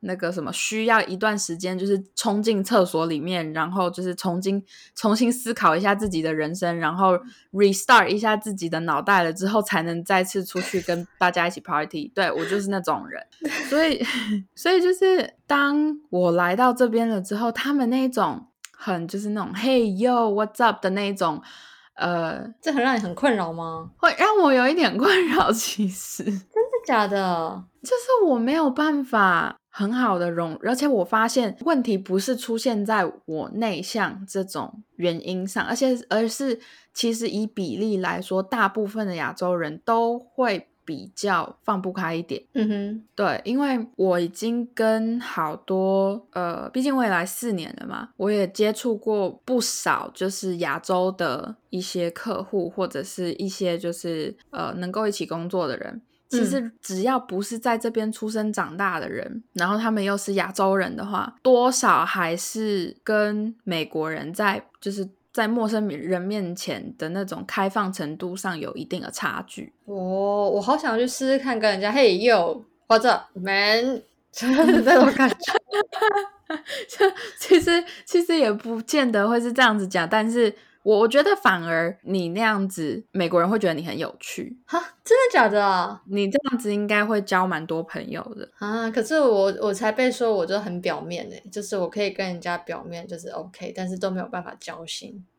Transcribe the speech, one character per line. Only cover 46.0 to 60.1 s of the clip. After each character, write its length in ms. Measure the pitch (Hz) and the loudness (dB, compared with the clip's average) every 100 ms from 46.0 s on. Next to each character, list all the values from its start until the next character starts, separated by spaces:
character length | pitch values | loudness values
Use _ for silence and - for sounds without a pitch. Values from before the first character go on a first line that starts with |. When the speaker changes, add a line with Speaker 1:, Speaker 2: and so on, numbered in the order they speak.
| 196 202 - | 2 -2 -8
Speaker 1:
呃， 360 | 180 175 170 - | -6 -6 -6 -6
毕 140 | 254 | -2
竟 120 | 262 | 0
我 80 | 269 | 2
也 60 | 240 | 2
来 160 | 180 | 0
四 280 | 180 - 240 | -2 -6 -4
年 220 | 190 156 - | -4 -6 -12
了 60 | - | -12
嘛， 240 | - - _ | -10 -12 _
我 120 | 196 | -2
也 160 | 208 185 | 0 0
接 220 | 196 208 | 0 0
触 240 | 220 254 | 0 -2
过 360 | 214 220 214 185 - - | -2 0 0 -2 -4 -2
不 120 | 247 | 0
少 520 | 220 - - 151 - | 0 -4 -2 -2 -4
就 160 | - 190 | -6 -6
是 300 | 196 190 175 | -4 -6 -4
亚 200 | 170 143 | -2 -4
洲 320 | - 185 185 | -2 0 0
的 440 | 185 165 131 - 220 _ | 0 -4 -4 -8 -14 _
一 100 | 185 | -8
些 300 | 180 185 170 | -6 -4 -4
客 320 | 170 - 202 | -4 -8 -6
户， 260 | 196 202 175 | -4 -4 -4
或 180 | 190 180 | -4 -6
者 160 | 147 | -4
是 300 | 185 - 180 | -10 -6 -6
一 140 | 156 196 | -4 -6
些 300 | 190 185 170 | -4 -2 -2
就 120 | 170 | -4
是， 460 | 170 175 160 147 - _ | -6 -6 -6 -6 -10 _
呃， 240 | - 165 - | -8 -8 -6
能 160 | 180 | -6
够 160 | 202 220 | -2 -2
一 20 | |
起 140 | 202 | -2
工 240 | 180 165 170 | -6 -6 -4
作 180 | 185 156 | -4 -2
的 120 | 123 | -4
人。 240 | - - _ _ _ | -8 -14 _ _ _
其 140 | 247 214 | 0 0
实 260 | 269 233 - | 0 -4 -10
只 220 | - 185 | -10 -2
要 180 | 214 262 | 0 0
不 220 | 254 185 | -2 -6
是 160 | 202 226 | -6 -4
在 180 | 247 226 | -2 -2
这 140 | 233 | -2
边 200 | 226 220 | -2 -4
出 160 | 220 214 | -4 -6
生 240 | 220 214 | -4 -4
长 240 | 208 175 | -2 -6
大 240 | 165 196 170 | -2 -4 -4
的 80 | - | -6
人， 200 | - - | -8 -8
Speaker 2:
嗯。 160 | 226 - | -12 -12
Speaker 1:
然 160 | - 175 | -4 0
后 80 | 208 | 2
他 140 | 226 | 2
们 120 | 214 | 0
又 140 | 196 | 0